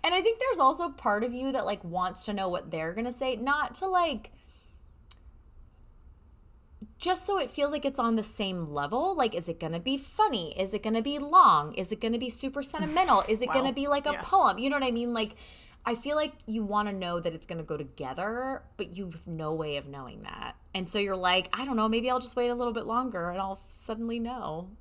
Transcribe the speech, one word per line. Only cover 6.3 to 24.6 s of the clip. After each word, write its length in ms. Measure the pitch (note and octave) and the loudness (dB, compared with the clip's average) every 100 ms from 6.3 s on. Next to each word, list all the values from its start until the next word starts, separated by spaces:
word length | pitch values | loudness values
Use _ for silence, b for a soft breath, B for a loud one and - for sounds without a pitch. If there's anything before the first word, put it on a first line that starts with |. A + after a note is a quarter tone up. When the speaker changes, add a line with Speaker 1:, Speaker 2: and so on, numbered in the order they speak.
| - - - - - G#3+ - | -20 -20 -20 -20 -20 -20 -6
Speaker 1:
just 280 | E4+ F#4 - | 0 0 2
so 120 | G4 | 0
it 120 | B3+ | 0
feels 220 | - C#4+ | 0 0
like 120 | D4 | 0
it's 140 | C#4 C4+ | -2 0
on 160 | A#3 | 2
the 80 | A3+ | 2
same 500 | G#3 - G3+ F#3 D#3+ | 0 0 -2 -2 -4
level. 420 | D3 C#3+ A#3 F4 F4+ | -4 -2 0 0 0
Like, 180 | A#3+ | 0
is 140 | F3 F3 | -2 -4
it 100 | E3 | -4
gonna 200 | D#3+ E3+ | -4 -4
be 160 | G#3+ C#4 | -2 -4
funny? 600 | C#4 - G#4+ A#3 E3 - | -4 2 2 2 -4 -4
Is 160 | F#3+ | -2
it 80 | G3+ | -2
gonna 200 | G#3+ A3+ | 0 0
be 160 | A3+ C#4+ | 0 -4
long? 560 | C#4+ F4 D4 D#3+ D3+ | 4 8 10 8 4
Is 160 | - F#3+ | -4 -4
it 80 | G#3+ | -2
gonna 180 | A3+ A#3 | -2 -2
be 100 | B3 | -2
super 340 | - C4+ C4+ | -4 -4 -4
sentimental? 600 | C#4 D#4 D#4 D#4+ F#4 G#3+ F#3+ | -4 -2 0 2 6 6 6
Is 140 | G#3+ | 0
it 60 | A#3+ | 2
Speaker 2:
<laughs> 0 | |
Wow. 60 | |
Speaker 1:
gonna 180 | C4+ C4+ | 2 2
be, 160 | C4+ C#4+ | 0 0
like, 180 | C#4+ C#4+ | 2 0
a 60 | |
Speaker 2:
Yeah. 80 | C#4+ | -4
Speaker 1:
poem? 360 | - F#4+ C4+ F#3+ | 4 6 6 4
You 120 | C4 | 0
know 60 | C#4+ | 2
what 80 | C4 | 2
I 40 | |
mean? 200 | A#3 A#3+ | 0 -2
Like, 220 | A#3 A3 - B B B B | 0 -2 -6 B B B B
I 100 | - | -4
feel 220 | A#3 C4+ D4+ | -2 0 0
like 180 | D4+ - - | 0 -4 -6
you 160 | A3 | -4
wanna 300 | G3+ G#3 G#3 | 0 0 0
know 260 | G3 F3 F3 | -2 -2 -2
that 140 | E3+ | -2
it's 120 | E3 - | -6 -8
gonna 160 | E3+ | -8
go 140 | D#3 D3 | -6 -6
together, 840 | C#3+ - C3+ C3+ G3 A#3 C4 C4+ - - | -8 -8 -8 -4 -4 -2 -4 -6 -10 -10
but 160 | G3 F3+ | -8 -6
you 100 | F#3+ | -10
have 160 | D#3+ - | -10 -10
no 280 | D#3+ D#3 | -6 -2
way 220 | D#3+ D#3 C#3+ | -2 -2 -4
of 120 | C#3 | -6
knowing 340 | C#3 C3 A2 | -12 -12 -12
that. 320 | G#2+ - B2 - - | -12 -10 -12 -12 -10
And 140 | F#3+ F#3 | -8 -4
so 100 | G#3+ | 0
you're 180 | G3+ F#3+ | 0 2
like, 320 | F3+ F#3 F3+ | 4 4 2
"I 120 | - | -4
don't 120 | C4+ A#3+ | 0 2
know, 120 | A3 | 4
maybe 220 | A3+ A#3+ | 2 2
I'll 80 | B3+ | 0
just 160 | B3 - | 0 0
wait 120 | A#3+ | 0
a 60 | |
little 180 | A#3+ A#3+ | 0 -2
bit 120 | A3 - | -2 0
longer 440 | A#3 B3+ G3 E3+ | 0 0 -2 -4
and 100 | F3+ | -2
I'll 200 | F#3+ G3 - | -4 -6 -10
suddenly 500 | - - A3 A#3 A#3 | -6 -4 -4 -4 -4
know 500 | A#3 B3 F#3+ D#3 | -4 -4 -6 -6